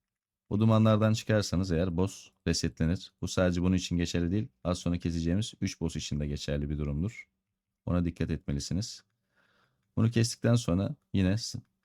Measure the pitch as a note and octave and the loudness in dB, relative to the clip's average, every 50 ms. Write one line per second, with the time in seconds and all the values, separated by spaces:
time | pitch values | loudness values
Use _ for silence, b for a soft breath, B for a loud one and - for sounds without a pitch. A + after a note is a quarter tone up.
0 | _ _ _ _ _ _ _ _ _ - A#2 G#2 A2 A2+ A2 A2 A2 A2 A2 G#2+ | _ _ _ _ _ _ _ _ _ -4 0 2 4 6 6 6 6 6 4 4
1 | A2 A2 A2 - - - A2 G#2+ G2+ - - F2 F#2+ F#2 E2+ D#2 F2+ F#2 D#2+ E2+ | 4 2 2 0 0 2 2 2 2 2 0 0 0 2 0 0 0 0 0 0
2 | F#2 G2+ - - - - _ _ - E2+ E2 - - D#2+ - - E2 D#2+ F2 - | 0 -2 -2 -8 -18 -20 _ _ -2 -2 0 0 -2 -2 -2 0 0 0 0 -2
3 | - - _ _ - F2+ - - F#2 F2+ F2 F2 F2 F#2 F#2 F2+ - - F2+ E2+ | -4 -12 _ _ -8 -4 0 0 2 2 2 2 2 2 2 2 0 -2 -2 -2
4 | F2 - - F2 E2+ E2+ F#2+ G#2+ A#2+ - _ _ - E2+ F2+ - - E2+ F2 E2 | -2 0 0 0 0 0 0 -2 -4 -6 _ _ -4 -4 -2 -2 -2 -2 -2 -2
5 | - F2 E2+ E2+ E2 E2+ F2 G2+ A#2 - - - - F#2+ - - E2 D#2+ - D#2 | -2 -2 -2 -2 0 0 0 0 -2 -4 -6 -6 -6 -6 -4 -4 -6 -4 -4 -6
6 | - - D2 D2 D2 C#2+ C#2+ D2 - - D2 C#2+ D2 D2 D2+ D2+ D2+ C#2+ C#2+ D2 | -6 -6 -4 -4 -4 -4 -4 -6 -4 -4 -4 -2 -2 -4 -4 -4 -4 -2 -2 -2
7 | E2+ A2 A#2 - - _ _ _ _ _ _ _ _ _ _ _ _ - F2 F2 | -2 -4 -6 -10 -16 _ _ _ _ _ _ _ _ _ _ _ _ -2 -2 0
8 | F2 E2+ D#2+ - E2 - E2 D2 - - C#2+ C#2+ - - D2+ F2+ G#2+ - - - | 0 -2 -2 -4 -4 -4 -4 -4 -4 -4 -4 -4 -4 -4 -4 -4 -4 -6 -10 -16
9 | - _ _ _ _ _ _ _ _ _ _ _ _ _ _ _ _ _ _ - | -20 _ _ _ _ _ _ _ _ _ _ _ _ _ _ _ _ _ _ 0
10 | A2 A2+ A#2+ A#2+ A2+ A#2 - - - A#2 A#2+ A#2+ - - E2+ F#2+ G2+ - D3+ - | 0 2 4 2 2 0 0 0 2 4 4 4 2 2 0 0 0 -2 -4 -8
11 | _ _ - G2+ F#2 F2+ G2+ A2+ - - - A2 - _ _ _ _ | _ _ 0 2 2 2 2 0 -2 -6 -10 -12 -14 _ _ _ _